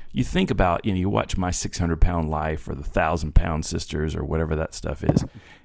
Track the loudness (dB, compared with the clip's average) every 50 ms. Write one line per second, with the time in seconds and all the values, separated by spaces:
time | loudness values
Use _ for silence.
0 | -14 -8 -4 -4 -2 0 0 0 0 2 2 2 4 4 2 2 0 0 0 0
1 | 0 0 0 0 -2 0 -2 -2 0 -2 -2 -2 -4 -4 -2 -2 0 0 6 6
2 | 6 6 6 2 0 0 -2 -2 -2 -2 -4 -4 -6 -8 -10 -8 -8 -2 0 2
3 | 2 2 2 0 -2 4 6 6 6 6 0 -2 -2 -4 -4 -6 -6 -4 -4 -2
4 | -2 -2 -2 -4 -4 -2 -2 -2 0 0 -2 -2 -2 -6 -6 -8 -8 -8 -8 -2
5 | 0 2 2 2 0 -2 -8 -16 -20 -20 -20 -20